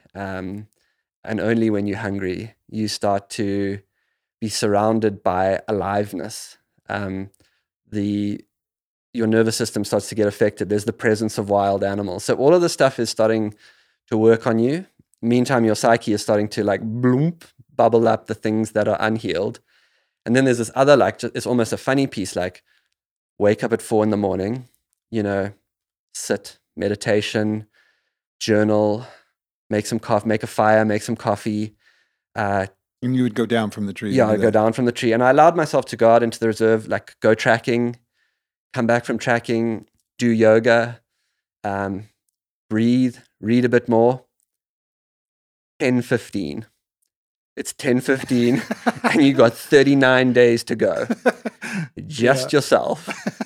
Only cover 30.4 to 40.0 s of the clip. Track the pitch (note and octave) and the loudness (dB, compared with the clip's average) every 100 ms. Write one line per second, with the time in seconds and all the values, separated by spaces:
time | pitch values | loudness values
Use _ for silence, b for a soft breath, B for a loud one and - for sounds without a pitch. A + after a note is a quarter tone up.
30.4 | A#2+ - G#2+ A2 A2 G#2 - A2+ - G#2 | -2 0 4 4 4 0 -4 -6 -4 -4
31.4 | A2 G#2 G#2+ - _ _ _ _ _ - | -4 -6 -6 -12 _ _ _ _ _ -6
32.4 | G#2 G2+ G2 - _ _ B2 B2+ B2 G#2+ | -2 -2 -4 -8 _ _ -4 -2 -2 -2
33.4 | A2 A#2 G#2+ A2 G2+ F#2 G#2+ B2+ A2 G#2 | -2 -2 -2 -6 -8 -8 -4 0 2 2
34.4 | A2 G#2+ A2 A2+ A#2+ A#2 A#2+ A2+ B2+ C#3 | 2 2 2 0 -2 -2 -2 2 4 6
35.4 | D#3+ E3+ D3+ C#3+ - A2 A2+ A#2 A#2 - | 6 4 0 -2 -4 0 4 4 2 -2
36.4 | A2+ G#2+ A2+ A2 G#2+ G#2 - _ A2 A2+ | -4 0 2 0 -2 -8 -8 _ 0 2
37.4 | C3 A#2 - A#2+ A#2+ A#2+ _ _ _ _ | 2 0 0 -2 -2 -6 _ _ _ _
38.4 | _ _ _ C3 A#2 A#2 - A#2 - A#2 | _ _ _ -4 0 0 -2 -6 -2 -2
39.4 | - A2+ A#2 G#2+ - _ | -2 -2 -2 -4 -10 _